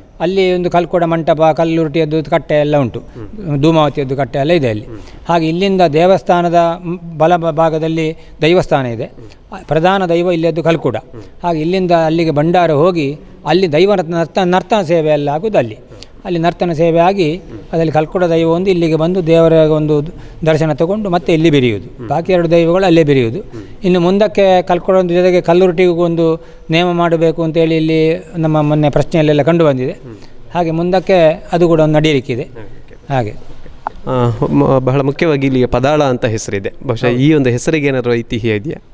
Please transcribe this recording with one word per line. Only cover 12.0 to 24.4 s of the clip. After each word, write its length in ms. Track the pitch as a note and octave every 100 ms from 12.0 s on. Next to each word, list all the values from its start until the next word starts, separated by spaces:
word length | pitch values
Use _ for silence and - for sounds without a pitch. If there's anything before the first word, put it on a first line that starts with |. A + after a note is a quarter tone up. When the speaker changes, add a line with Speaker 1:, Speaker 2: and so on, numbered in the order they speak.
| D#3+ E3 D#3+
Speaker 1:
ಭಂಡಾರ 400 | D3 D#3+ F3+ E3
ಹೋಗಿ 480 | C#3+ F3 F3 C#3 D3+ - - -
ಅಲ್ಲಿ 260 | E3+ F#3+
ದೈವ 240 | D3 G3 G3
ನರ್ತ-, 440 | D#3+ E3+ E3 G#3+
ನರ್ತನ 380 | F3+ F#3 F#3 A3
ಸೇವೆ 280 | D#3 E3+ D#3
ಎಲ್ಲ 200 | D3+ C#3+
ಆಗೋದು 280 | D3+ A3 G3
ಅಲ್ಲಿ. 200 | A#2 - - G#2+ - - G3
ಅಲ್ಲಿ 140 | E3+
ನರ್ತನ 340 | E3+ E3 F3
ಸೇವೆ 260 | D3+ E3+ E3
ಆಗಿ 420 | F3 G3+ D#3 F3 - A2 -
ಅದಲ್ಲಿ 180 | E3 D#3+
ಕಲ್ಕೊಡ 320 | D3+ D#3 F#3+
ದೈವ 260 | F3 E3 E3
ಒಂದು 200 | E3 G3
ಇಲ್ಲಿಗೆ 260 | F3+ E3 D#3
ಬಂದು 320 | D#3+ F#3+ D#3+
ದೇವರ 260 | E3 E3
ಒಂದು 540 | D#3+ D#3 D#3 D3+ D3+ D3+ - - - D#3+
ದರ್ಶನ 280 | D#3 D#3+
ತಗೊಂಡು 360 | C#3+ E3 G#3+ G3+
ಮತ್ತೆ 240 | F3 F3
ಇಲ್ಲಿ 160 | D#3+ D#3+
ಬೆರೆಯುವುದು. 580 | C#3+ B2 G2+ - - A#2
ಬಾಕಿ 260 | D3 E3+
ಎರಡು 180 | F#3 E3+
ದೈವಗಳು 340 | E3+ E3 F3+ F#3+
ಅಲ್ಲೇ 180 | E3
ಬೆರೆಯುವುದು. 360 | D3+ C3+ A2+ C#3+ - A2+ G2 -
ಇನ್ನು 160 | F#3 F3+
ಮುಂದಕ್ಕೆ 640 | F3 G3 G#3 G#3